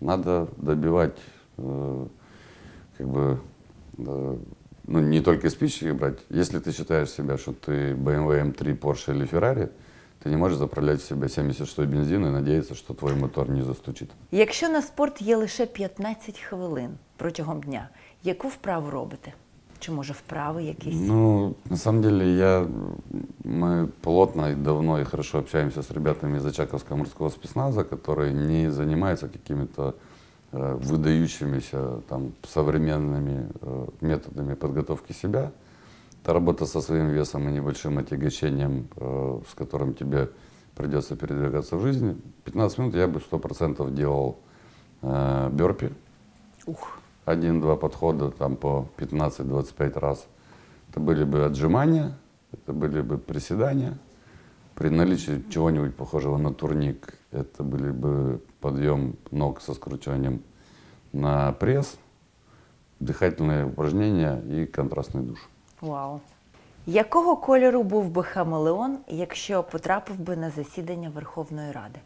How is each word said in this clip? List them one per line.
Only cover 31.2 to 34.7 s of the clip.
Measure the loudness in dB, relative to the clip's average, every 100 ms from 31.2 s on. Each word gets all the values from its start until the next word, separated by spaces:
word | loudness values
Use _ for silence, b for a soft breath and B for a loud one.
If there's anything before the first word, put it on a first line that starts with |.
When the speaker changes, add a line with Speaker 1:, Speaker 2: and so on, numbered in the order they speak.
| 4 0 -2 -2 -4 -4 -4 -6 -6
Speaker 1:
там, | -6 -6 -10 -4
современными, | 0 2 2 2 0 0 -2 -2 -4 -6 -10
э, | -8 -8 -8 -4
методами | -2 -2 -4 -8 -6
подготовки | -4 -2